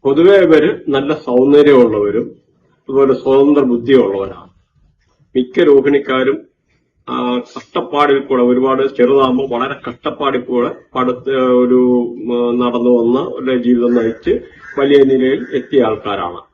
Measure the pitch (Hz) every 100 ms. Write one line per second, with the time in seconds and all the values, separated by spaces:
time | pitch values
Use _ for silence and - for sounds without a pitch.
0 | 135 139 175 196 175 156 160 - - 135
1 | 143 151 - 123 135 147 143 135 117 107
2 | 104 107 120 - _ _ _ _ - 135
3 | 135 123 135 135 139 147 127 120 113 131
4 | 101 98 98 - - _ _ _ _ _
5 | _ _ _ 127 123 - 160 139 139 139
6 | 135 131 131 151 - _ _ _ _ _
7 | - 123 123 123 - 135 - 175 - 143
8 | 143 139 135 127 123 123 135 135 135 -
9 | 123 139 135 127 135 120 131 139 - 120
10 | 151 - 139 131 123 123 135 - _ 127
11 | 127 123 131 135 127 123 123 127 127 123
12 | 120 120 110 120 120 123 123 117 123 123
13 | 117 127 170 - 131 127 117 120 120 120
14 | 113 113 - 214 - - - - 139 143
15 | 135 131 127 139 - 135 - 139 120 107
16 | 104 98 87 87 -